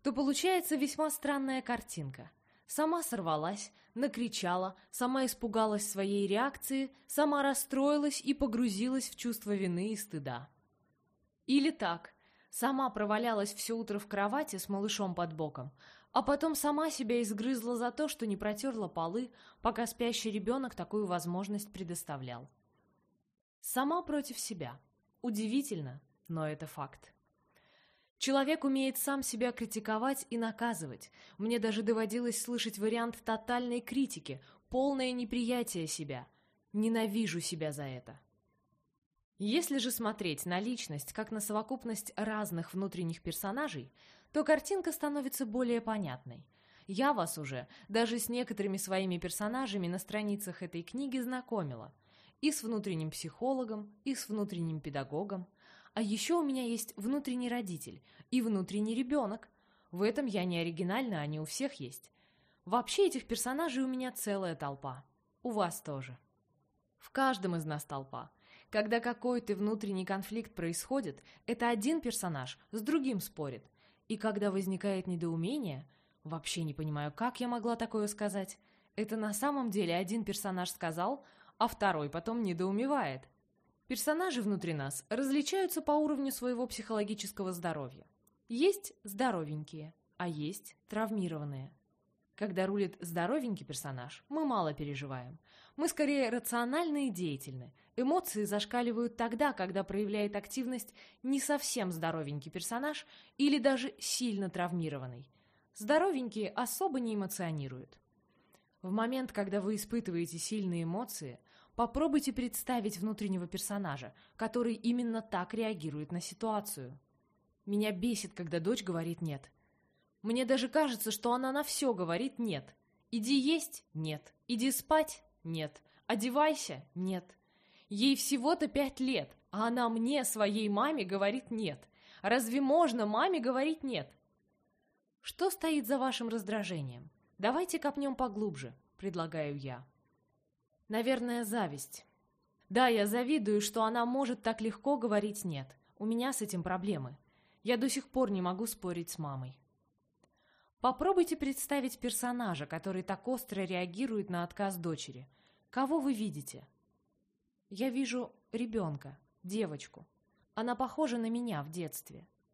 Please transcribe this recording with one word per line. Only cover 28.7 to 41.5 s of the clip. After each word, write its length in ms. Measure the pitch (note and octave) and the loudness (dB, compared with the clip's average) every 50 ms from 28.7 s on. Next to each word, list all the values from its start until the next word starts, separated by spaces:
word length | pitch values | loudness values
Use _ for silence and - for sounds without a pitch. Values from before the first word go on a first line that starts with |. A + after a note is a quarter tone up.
| C4+ C4+ C4+ C4+ C4 - | 2 4 2 2 0 0
сам 240 | - - C#4 C#4 | 0 0 0 0
себя 280 | C4 - - G#3+ A#3+ B3 | -2 -4 -2 0 0 -2
критиковать 760 | A#3+ - A#3 A3 - A3 G#3 A3 A3 A3 A#3 C4+ C4+ - - - | 0 -4 -6 -4 -4 -4 -2 0 0 2 2 0 0 -2 -4 -4
и 80 | A#3 | -2
наказывать. 720 | A#3 A#3 A3+ G#3+ A3 A#3 A#3+ A3+ D#3+ D#3+ C#3 A#2 - - - - - - - - - | -2 -2 -2 -2 -2 -2 -2 -2 -2 -6 -8 -8 -12 -14 -20 -20 -20 -20 -20 -8 -4
Мне 200 | G3+ A3+ A#3+ A#3 | 0 2 2 2
даже 240 | G#3 A3 G#3 G#3+ | 2 2 0 2
доводилось 600 | G#3+ G#3 A#3 G#3+ F#3 F#3 G#3 A#3+ A#3+ A#3+ A3+ - | 2 2 2 2 2 0 0 0 0 0 0 -2
слышать 360 | - - A#3+ A#3 - A3+ G#3 G3 | -2 -2 -2 -2 -2 -2 -2 0
вариант 380 | G#3 A3 A3+ A#3 A#3 A#3+ A3+ - - | 0 0 2 0 -2 -2 -4 -6 -2
тотальной 560 | - A3 A3 A3 - A#3+ B3 B3 B3 A#3+ B3 | -2 -2 -2 0 0 0 0 0 0 -2 -4
критики, 600 | A#3+ - A3+ C4+ C4+ - - D#3+ - - C3 C3+ - - - _ _ _ | -4 -2 2 2 2 2 0 -8 -8 -10 -10 -10 -12 -20 -20 _ _ _
полное 440 | - B3+ C4 C#4+ C#4 C4 B3+ B3+ | 2 2 4 4 4 2 0 0
неприятие 760 | B3+ B3 B3 G#3+ A#3+ B3 A#3+ A3+ B3+ B3 A#3 - - F3 E3 | 0 -2 -2 -2 0 0 2 2 2 0 0 -2 -2 -4 -2
себя. 420 | D#3 - - D3+ C#3+ C3+ B2 C3 - _ _ _ _ _ _ _ _ - | -2 -4 -4 -4 -4 -4 -4 -4 -8 _ _ _ _ _ _ _ _ -2
Ненавижу 680 | G#3 G#3+ A3+ A3+ A3+ A3 G#3+ G3+ A3+ A3 F#3 D#3+ E3+ | 0 2 4 4 2 2 2 2 0 0 2 0 -2
себя 320 | - - F3 D#3+ D#3+ D3+ | -2 -2 -4 -2 -2 -4
за 120 | C#3+ C#3 C#3+ | -2 -4 -6
это. 360 | C3+ C3 B2 - - B2 C3 _ _ _ _ _ _ _ _ _ _ _ _ _ _ _ _ _ _ _ _ _ _ _ _ F#3+ | -6 -8 -10 -12 -14 -18 -20 _ _ _ _ _ _ _ _ _ _ _ _ _ _ _ _ _ _ _ _ _ _ _ _ 0
Если 340 | G#3 A#3 E4 E4 - C#4 C4+ | 2 2 2 2 2 0 0
же 120 | A3+ B3+ | 0 0
смотреть 560 | A#3+ - A#3 G#3+ A3 G#3 G#3 E3+ D3 C#3 - | -2 0 0 -2 -2 0 -2 -2 -2 -2 -2
на 140 | F3 F3 F#3 | -2 0 0
личность 520 | G#3 A#3+ B3+ A#3 - - D3+ D3 - - | 0 -2 -2 -4 -4 -6 -6 -6 -6 -6
как 200 | - - A3 G#3+ | -6 -6 -6 -4
на 80 | A3 G#3+ | -4 -4
совокупность 720 | G#3 - | -2 0